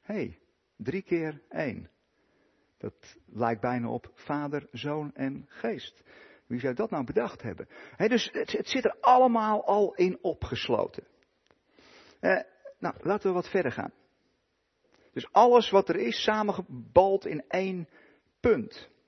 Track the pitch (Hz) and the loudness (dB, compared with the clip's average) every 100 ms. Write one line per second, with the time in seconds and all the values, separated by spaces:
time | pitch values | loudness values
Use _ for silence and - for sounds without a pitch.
0 | - 208 131 85 _ _ _ _ 107 185 | -8 -8 -8 -10 _ _ _ _ -8 -8
1 | - 170 156 147 _ - 147 95 - _ | -2 -2 -2 -8 _ -6 -6 -6 -14 _
2 | _ _ _ _ _ _ _ _ - _ | _ _ _ _ _ _ _ _ -14 _
3 | - - _ 107 117 113 123 123 117 120 | -20 -20 _ -4 -4 -2 -4 -4 -4 -8
4 | - _ - 147 147 147 147 120 143 151 | -10 _ -8 -6 -4 -8 -10 -10 -6 -6
5 | 147 - 135 143 - - 233 175 - _ | -8 -8 -8 -8 -16 -8 -8 -8 -12 _
6 | _ - - - _ 120 135 123 131 156 | _ -20 -20 -20 _ -4 -4 -4 -4 -4
7 | 120 110 233 - 113 90 - - - - | -2 -2 -2 -8 -12 -10 -16 -18 -20 -2
8 | 214 240 - - - - - 269 - - | 2 2 0 -6 -4 -4 -4 -2 -2 2
9 | - 254 254 226 214 214 - 202 202 - | 6 8 6 4 2 0 2 2 2 2
10 | 185 - 190 156 - - - 113 90 - | -2 0 -6 -6 -6 -6 0 0 0 -6
11 | - _ _ _ _ _ _ _ - - | -18 _ _ _ _ _ _ _ -20 -20
12 | - _ - 285 - _ 554 554 175 - | -20 _ 2 2 0 _ -20 -8 -8 -6
13 | 156 202 196 180 - 196 143 - - _ | -2 0 0 -2 -2 -2 -2 -4 -10 _
14 | _ _ _ _ _ _ _ _ _ _ | _ _ _ _ _ _ _ _ _ _
15 | _ - - - 240 240 - 196 190 170 | _ -12 0 6 8 6 6 2 2 -2
16 | 233 - - 214 208 196 185 127 113 - | -2 -2 0 0 -2 -4 -8 -14 4 6
17 | 190 196 170 151 - 185 190 185 165 - | 6 2 -2 -8 -4 -4 -4 -6 -10 -18
18 | _ _ _ _ 247 175 107 - - _ | _ _ _ _ 2 2 0 -12 -20 _